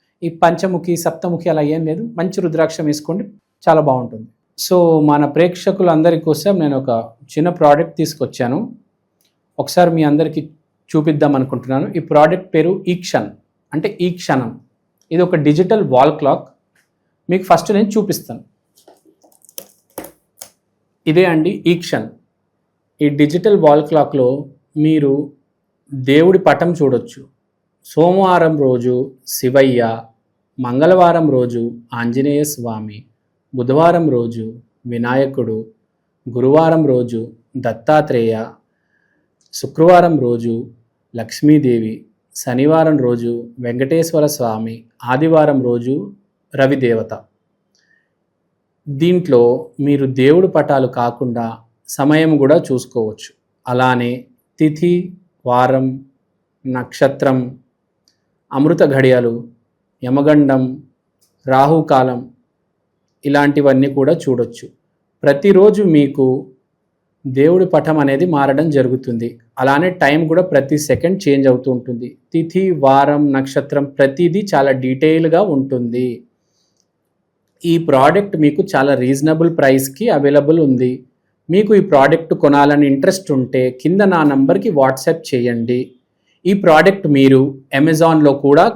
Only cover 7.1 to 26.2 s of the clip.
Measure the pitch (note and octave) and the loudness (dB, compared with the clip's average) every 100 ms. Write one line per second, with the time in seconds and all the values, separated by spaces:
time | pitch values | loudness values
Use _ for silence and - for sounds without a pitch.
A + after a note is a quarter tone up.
7.1 | _ - D#3 F3 F3 D3+ D3 E3 - D3+ | _ -12 -4 -4 2 4 4 0 -4 -6
8.1 | - B2+ - A#2+ D#3+ B3 - _ _ _ | -6 -8 -6 -4 -4 -8 -14 _ _ _
9.1 | _ _ _ _ - C#3 F3+ F3 E3 D3+ | _ _ _ _ -12 -4 0 2 2 0
10.1 | D3+ D#3 D#3 - _ _ _ _ D#3 D3+ | 0 -2 -6 -10 _ _ _ _ -2 -2
11.1 | D3 D3 C3+ C3 B2+ B2+ C3 D#3+ E3+ D3+ | 0 0 0 -2 -6 -6 -6 -4 -6 0
12.1 | D3+ D#3 F3+ - D#3+ E3 G3 F3 F3 - | 2 4 0 -4 -2 0 -2 -4 -6 -4
13.1 | C3+ G2+ - _ _ _ D3+ G3+ G#3 F3+ | -6 -6 -12 _ _ _ -6 -6 -4 -6
14.1 | F3 - C3 A2+ A#2 _ _ _ _ - | -4 -4 -4 -6 -12 _ _ _ _ -6
15.1 | E3 F3+ E3+ D3 D3 F#3 A3 D3 B2+ D3 | -2 0 0 0 0 0 -2 0 2 2
16.1 | - C#3 - - _ _ _ _ _ _ | 0 -2 -4 -6 _ _ _ _ _ _
17.1 | _ - F#3 F#3+ E3 E3+ G3+ G#3 A3 F#3 | _ -6 -4 0 0 0 -2 0 -2 -2
18.1 | - - A#2 - _ _ _ _ _ _ | -6 -10 -18 -20 _ _ _ _ _ _
19.1 | _ _ _ _ - - _ _ - - | _ _ _ _ -20 -20 _ _ -20 -20
20.1 | _ _ - - _ _ _ _ _ E3 | _ _ -20 -20 _ _ _ _ _ -2
21.1 | D#3+ F#3 D#3+ E3+ G#3 E3 F3 - B2+ - | 2 2 0 -2 -4 -2 -2 -4 -8 -8
22.1 | - _ _ _ _ _ _ _ - D3 | -16 _ _ _ _ _ _ _ -4 -2
23.1 | C#3+ D3 F3 G#3+ G3 D#3 D3 D3+ D#3 A#3+ | 0 0 0 0 2 4 4 2 0 0
24.1 | C#3 B2+ C#3+ C#3+ _ _ D3+ D#3 D#3 C#3 | 0 0 -2 -8 _ _ -2 0 2 0
25.1 | C#3 C#3 - _ _ _ _ _ C3+ B2+ | -2 -4 -14 _ _ _ _ _ -8 2
26.1 | D3 | 4